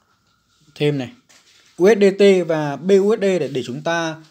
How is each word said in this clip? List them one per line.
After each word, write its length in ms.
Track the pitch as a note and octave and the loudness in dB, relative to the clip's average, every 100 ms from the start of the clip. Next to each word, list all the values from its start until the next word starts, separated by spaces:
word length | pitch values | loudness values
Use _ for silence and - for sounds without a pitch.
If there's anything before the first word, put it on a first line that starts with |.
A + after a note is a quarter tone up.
| _ _ _ _ _ _ _ | _ _ _ _ _ _ _
Thêm 240 | - D3 C#3+ | -4 -2 -2
này. 140 | B2 - _ _ _ _ _ - | -6 -14 _ _ _ _ _ 0
U 120 | F3+ | 2
S 100 | A3 | 4
D 40 | G3+ G3 | 2 4
T 300 | G3+ F#3+ E3 | 4 4 0
và 280 | D#3 D3 C#3 | -2 -4 -6
B 140 | F3 | 0
U 260 | G3 G3+ A3+ | 2 2 0
S 20 | |
D 40 | |
để, 260 | G3 F#3 C3+ | -2 -2 -4
để 140 | C3+ | -6
chúng 200 | B2 C3 | -8 -8
ta 340 | D#3+ E3+ E3 D#3 - | -6 -4 -6 -10 -16